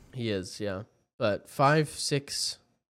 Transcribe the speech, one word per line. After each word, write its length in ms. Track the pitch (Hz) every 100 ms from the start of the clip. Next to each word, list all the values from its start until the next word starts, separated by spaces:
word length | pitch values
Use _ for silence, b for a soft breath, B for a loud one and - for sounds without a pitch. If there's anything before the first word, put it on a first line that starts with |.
| -
He 160 | 135 113
is, 320 | 101 90 -
yeah. 220 | 104 95 107 _ _ -
But 300 | 117 - -
five, 400 | - 139 156 147
six, 680 | - - 143 139 - - - _ _ _